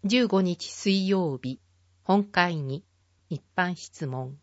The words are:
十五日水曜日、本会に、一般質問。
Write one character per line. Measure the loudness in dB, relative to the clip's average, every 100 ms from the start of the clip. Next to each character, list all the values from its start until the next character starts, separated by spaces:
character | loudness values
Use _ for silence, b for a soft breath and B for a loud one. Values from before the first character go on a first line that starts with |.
| 2
十 | 2 4
五 | 2
日 | 2 -2 -10
水 | -4 0 2 2
曜 | 0 0 -4
日、 | -8 -10 _ _ _ _
本 | 2 2
会 | 2 2 2 0
に、 | -4 -8 _ _ _ _ _
一 | -12 _ -2
般 | -2 -4
質 | -12 -12 -8
問。 | -8 -10 -14